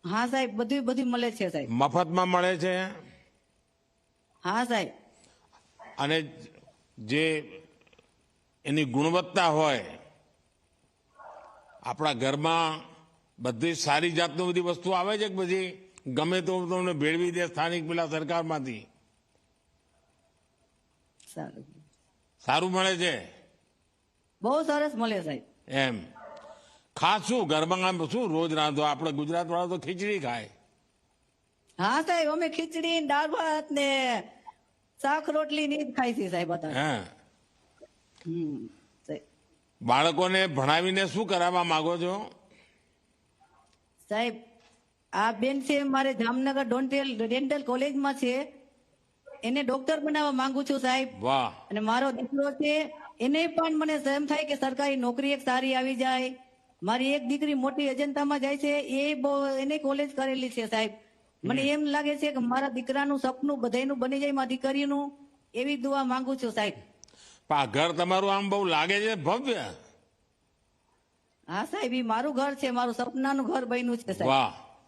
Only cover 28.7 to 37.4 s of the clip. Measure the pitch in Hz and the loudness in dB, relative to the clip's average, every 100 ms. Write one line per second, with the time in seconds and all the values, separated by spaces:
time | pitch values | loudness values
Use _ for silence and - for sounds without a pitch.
28.7 | 143 151 147 160 143 147 170 170 175 175 | 2 0 0 -2 -2 -2 -2 0 -2 -2
29.7 | 180 135 180 202 202 135 120 107 - _ | -4 -6 -6 -2 -2 -4 -6 -8 -18 _
30.7 | _ _ _ _ _ _ _ _ _ _ | _ _ _ _ _ _ _ _ _ _
31.7 | - 190 277 330 339 302 311 330 320 330 | -2 2 2 2 2 2 0 -2 -2 -4
32.7 | 330 330 330 294 285 311 339 320 311 302 | -2 0 0 2 0 2 0 0 -2 -2
33.7 | 285 277 269 262 226 - - - - _ | 0 2 2 2 0 -4 -18 -20 -20 _
34.7 | _ _ _ 277 302 302 302 302 302 302 | _ _ _ 0 0 0 -2 0 -2 0
35.7 | 302 269 - 247 233 190 175 170 170 156 | -2 -2 -2 0 0 -2 -2 -2 -4 -2
36.7 | 131 151 120 95 - _ _ | 0 0 0 -6 -16 _ _